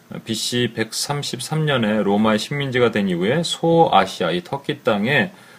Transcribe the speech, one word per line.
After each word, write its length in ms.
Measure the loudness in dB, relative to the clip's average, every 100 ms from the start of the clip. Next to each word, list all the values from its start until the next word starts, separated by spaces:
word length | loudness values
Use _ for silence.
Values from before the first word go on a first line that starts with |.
| -16 -12 -8
비씨 460 | -6 -4 -2 -2
백삼십삼 920 | -2 -6 -6 -6 -6 -6 -8 -6 -2 0
년에 380 | 0 2 2
로마의 360 | 2 2 2 2
식민지가 520 | -2 -6 -2 2 2
된 180 | 2 0
이후에 340 | 0 0 0
소아시아, 880 | -2 -2 2 4 6 4 2 -2 -2
이 120 | -2
터키 380 | -6 -8 -6 -4
땅에 480 | -2 0 2 2 0 -4 -20